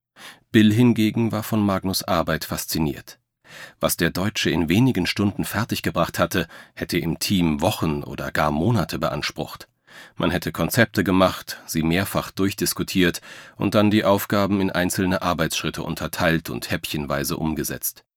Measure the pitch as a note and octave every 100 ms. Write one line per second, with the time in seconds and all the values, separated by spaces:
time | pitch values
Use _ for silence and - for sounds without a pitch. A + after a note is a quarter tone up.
0 | _ _ - - _ A2+ G#2+ G#2+ B2 A2
1 | G#2+ A#2 A2+ G#2+ A2 A2 G2+ F#2+ F#2+ F#2
2 | - F2 D#2 D#2+ - E2 - D#2+ D#2 C2
3 | - - _ _ _ - - - D#2 -
4 | E2 E2+ G2 - F#2 E2+ D#2+ F#2 C3 G#2
5 | E2 - G2+ F#2+ E2 G2 A#2 - - E2+
6 | E2 - F2 F#2+ E2 - - - E2+ F2+
7 | D2+ D2 - G2 E2+ D2+ F2+ - E2 D2
8 | - - C#2 - D2+ D2+ F2+ A#2 D#2 E2+
9 | - C#2+ - - D2 - - _ _ -
10 | - - F2 E2+ E2 - E2 - A2 -
11 | F#2+ F#2 F#2 - - - - E2 D#2+ E2+
12 | G#2 E2 - - G2 - F2 - E2+ F#2+
13 | F2 E2 - - - - G2 G#2+ G#2 G#2+
14 | G2+ G2 - G#2 G2 G2+ F#2+ F2+ F2+ -
15 | F#2+ F#2 F2+ E2 D#2+ - D#2+ - - D#2+
16 | D#2 - F2+ E2 - A#1+ - F2 - D#2+
17 | C#2 C#2 C2+ E2 D#2+ D2+ D2 - - -
18 | _